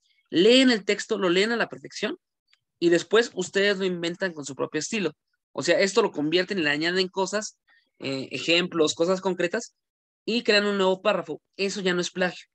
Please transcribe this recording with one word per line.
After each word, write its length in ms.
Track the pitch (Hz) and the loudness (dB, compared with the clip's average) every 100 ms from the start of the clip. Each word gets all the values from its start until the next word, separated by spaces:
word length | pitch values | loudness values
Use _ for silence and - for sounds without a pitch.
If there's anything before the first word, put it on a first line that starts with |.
| _ _ - | _ _ -4
Leen 420 | 156 208 254 262 | 2 6 6 6
el 140 | 226 | 4
texto, 340 | - 202 - 208 | 0 -4 -2 -2
lo 100 | 190 | 0
leen 240 | 175 214 | 2 0
a 40 | 233 | 0
la 120 | 190 | -4
perfección 500 | - 139 - 214 359 _ _ _ _ _ - | -8 -16 -6 -6 -6 _ _ _ _ _ -2
y 120 | 170 | 2
después 400 | 170 160 214 233 | 2 4 2 2
ustedes 440 | - 185 196 202 196 | -2 -4 0 0 0
lo 60 | |
inventan 480 | 190 180 170 175 190 | -2 -4 -6 -4 -6
con 120 | 156 | -6
su 100 | 139 | -12
propio 260 | 135 139 156 | -6 -4 -4
estilo. 320 | - 226 165 - _ _ _ | -4 -2 -4 -6 _ _ _
O 100 | - | -6
sea, 180 | 139 160 | 0 2
esto 220 | 196 214 | 2 2
lo 100 | 202 | 0
convierten 460 | 151 147 170 185 202 | 0 0 0 0 -2
y 40 | |
le 80 | 151 | -2
añaden 380 | 143 165 185 185 | 0 0 -2 -2
cosas, 500 | 190 185 208 214 - _ _ _ - | -2 -4 -4 -6 -14 _ _ _ -12
eh, 300 | 131 135 127 | -8 -6 -6
ejemplos, 640 | 123 - 170 175 170 151 | -8 0 0 0 0 0
cosas 260 | - 170 185 | 2 0 0
concretas 540 | 190 180 175 220 - _ _ _ _ _ | -2 -2 -2 -4 -8 _ _ _ _ _
y 200 | - 233 | -4 -4
crean 220 | - 208 208 | 2 2 2
un 100 | 202 | 2
nuevo 260 | 185 185 | 2 2
párrafo. 400 | 208 185 165 147 _ - | 0 -2 -4 -10 _ -6
Eso 240 | 196 196 | -6 -2
ya 140 | 185 | -2
no 60 | 175 | 0
es 100 | 175 | -2
plagio. 360 | 185 185 - - | -2 -4 -4 -18